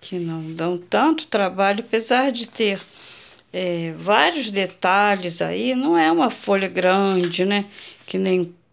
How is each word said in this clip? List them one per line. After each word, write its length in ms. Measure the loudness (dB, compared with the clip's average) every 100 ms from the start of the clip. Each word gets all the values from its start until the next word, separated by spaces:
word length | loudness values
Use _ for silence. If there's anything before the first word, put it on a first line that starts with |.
que 160 | -8 -6
não 360 | -6 -6 -8
dão 240 | -6 -4 -4
tanto 480 | -2 0 2 0 -2
trabalho, 580 | -2 -2 0 0 0
apesar 480 | -2 -2 2 2 2
de 160 | -2 -6
ter, 320 | -2 -2 -2 -8 -20 -20 -20 -20 -20 _
é, 400 | -6 -4 -2 -4 -6
vários 540 | 0 4 4 2 -4
detalhes 880 | -2 -4 -2 0 2 2 0 -2 -4
aí, 320 | -4 -2 -2
não 240 | 0 2 4
é 140 | 4
uma 180 | 4 2
folha 380 | -2 0 0 0
grande, 760 | 0 2 4 4 2 0 0
né? 220 | 0 0 -2 -12 -20 -20 -8
Que 140 | -4
nem 220 | 0 0
o 140 | 0 -8 _